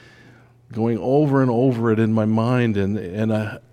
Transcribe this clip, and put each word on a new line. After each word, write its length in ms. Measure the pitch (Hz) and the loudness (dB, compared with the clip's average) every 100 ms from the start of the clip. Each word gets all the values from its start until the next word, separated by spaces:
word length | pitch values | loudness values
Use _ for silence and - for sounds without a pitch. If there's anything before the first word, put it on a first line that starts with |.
| - - - - _ _ - | -20 -20 -20 -20 _ _ -12
going 260 | 113 117 110 | -4 -2 -2
over 420 | 120 143 147 135 | 0 0 2 2
and 100 | 127 | 2
over 400 | 117 135 117 117 | 2 0 2 2
it 80 | 110 | 2
in 140 | 110 | 2
my 100 | 110 | 2
mind. 540 | 107 110 117 123 117 101 | 0 0 0 0 0 0
And, 200 | 98 107 | -2 -4
and 360 | 87 104 110 | -6 -4 -2
I, 260 | 107 107 - - | -2 -4 -10 -18